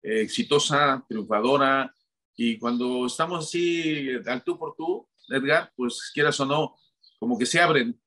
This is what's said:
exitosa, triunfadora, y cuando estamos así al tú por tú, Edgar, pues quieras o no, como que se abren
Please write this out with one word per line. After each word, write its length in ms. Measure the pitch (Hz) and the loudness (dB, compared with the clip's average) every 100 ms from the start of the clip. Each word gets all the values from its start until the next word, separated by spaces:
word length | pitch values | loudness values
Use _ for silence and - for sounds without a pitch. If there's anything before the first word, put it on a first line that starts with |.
exitosa, 1000 | - 110 107 - - 147 143 143 143 135 - | -2 -2 -2 -2 2 2 2 2 2 0 -4
triunfadora, 840 | 110 101 107 120 139 135 135 127 _ _ _ _ | -8 0 0 4 4 4 2 -2 _ _ _ _
y 240 | - 117 110 | -4 -2 -2
cuando 480 | 120 120 127 127 123 | -2 -2 -2 -2 -2
estamos 380 | - 160 175 | -2 -2 -2
así 640 | 151 175 175 170 160 151 135 123 113 | -4 -2 0 0 -2 -2 -4 -6 -4
al 160 | 127 | -4
tú 160 | - - | -4 -6
por 160 | 160 | -8
tú, 320 | - 160 196 - _ - | -6 -4 -4 -6 _ -6
Edgar, 420 | 131 135 160 170 - | -2 2 2 0 -4
pues 340 | 123 - - | -4 -4 -8
quieras 260 | - 147 143 | 0 0 2
o 60 | 139 | 0
no, 300 | 147 143 _ _ _ _ _ | 0 -2 _ _ _ _ _
como 200 | 113 117 | -2 0
que 60 | |
se 160 | 120 - | 2 4
abren 400 | 170 143 120 117 | 4 4 2 -4